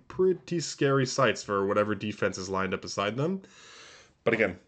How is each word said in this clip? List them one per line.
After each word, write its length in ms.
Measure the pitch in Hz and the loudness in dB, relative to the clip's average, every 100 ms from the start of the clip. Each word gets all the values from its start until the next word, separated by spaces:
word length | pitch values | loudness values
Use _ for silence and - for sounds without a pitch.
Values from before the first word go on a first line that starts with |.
| - | -8
pretty 540 | - 185 185 - 175 | 0 2 2 -2 -4
scary 440 | 151 - 143 135 | -4 0 2 2
sights 380 | 135 - 123 101 | 2 2 2 2
for 240 | - 101 98 | -2 0 2
whatever 300 | 101 104 101 | 2 2 0
defense 420 | 107 101 101 92 | -4 -2 -2 -2
is 100 | 92 | -4
lined 260 | 95 95 | -2 -2
up 80 | 95 | -4
beside 340 | 90 - 101 117 | -6 -4 -2 0
them. 260 | 156 190 - - - - - - - _ | -2 -2 -8 -20 -20 -20 -20 -20 -20 _
But 120 | - | 0
again, 220 | 110 104 90 | 4 2 0